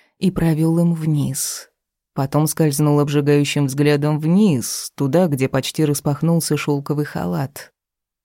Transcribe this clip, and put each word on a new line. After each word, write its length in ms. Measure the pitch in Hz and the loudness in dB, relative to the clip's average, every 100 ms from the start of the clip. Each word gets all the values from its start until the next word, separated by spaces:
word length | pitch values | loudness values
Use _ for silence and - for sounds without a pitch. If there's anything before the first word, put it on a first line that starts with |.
| _ - | _ -4
и 120 | 190 | -2
провел 480 | 185 165 151 160 165 | 0 0 2 2 2
им 140 | 170 | 2
вниз. 800 | 165 156 151 131 139 - - - _ _ _ _ | 0 0 0 -2 -4 -8 -10 -16 _ _ _ _
Потом 340 | - 139 147 156 | -6 -2 0 0
скользнул 540 | - 156 139 151 147 | 2 0 2 2 4
обжигающим 680 | 147 147 143 147 143 147 143 | 2 2 2 2 2 0 -2
взглядом 540 | 135 147 147 147 151 | 0 2 2 0 0
вниз, 720 | 156 185 214 135 - - - - | 2 4 4 2 -2 -8 -10 -4
туда, 320 | 143 160 185 | 0 2 2
где 200 | 139 131 | 0 0
почти 380 | 135 - - 151 | -2 -4 -2 -2
распахнулся 720 | 143 - 143 160 170 - 147 | 0 -2 -2 0 0 0 -2
шелковый 480 | - 143 143 147 147 | -2 -4 -2 -4 -4
халат. 680 | 165 175 170 139 - - _ _ _ _ _ | -6 -4 -4 -6 -10 -20 _ _ _ _ _